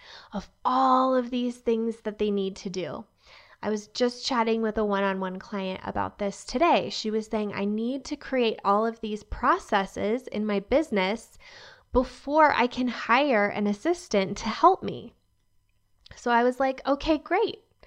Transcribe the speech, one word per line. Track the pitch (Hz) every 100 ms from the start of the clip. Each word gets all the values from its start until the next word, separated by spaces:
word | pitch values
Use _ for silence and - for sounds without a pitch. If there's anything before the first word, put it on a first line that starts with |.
| - - -
of | 202 - _
all | 262 254 262 254 262 254
of | 240
these | 254 247 240
things | - 226 226 220
that | 214 208
they | 208
need | 202 190 196
to | 196
do. | 185 151 - 220 _ _ - - -
I | 202
was | 214 208
just | - 247 247 -
chatting | 240 226 226
with | 220 214
a | 214
one-on-one | 196 196 190 190 185
client | - 202 190 190
about | 196 202 190 -
this | 202 -
today. | - 254 339 233 196
She | - 220
was | 220 220
saying, | 214 208
"I | - 202
need | 214 233 269 -
to | 294
create | - 262 226 - 196
all | 202 226
of | 226
these | 214 208
processes | - - 254 359 - 208 196 - 202 247 254
in | - 214
my | 202
business | 196 262 311 202 185 226 - - - - - - _
before | 254 254 - - 285 208
I | - 247
can | 247 254
hire | 220 - 240 294 220 202
an | - 208
assistant | 202 320 349 - 208 190 202
to | 220
help | 220 339 381
me." | 202 123 - - _ _ _ _ _ _ _ _ - -
So | 247
I | 233
was | 247 254
like, | 269 269 -
"Okay, | 277 302 311
great. | - 359 427 - _ _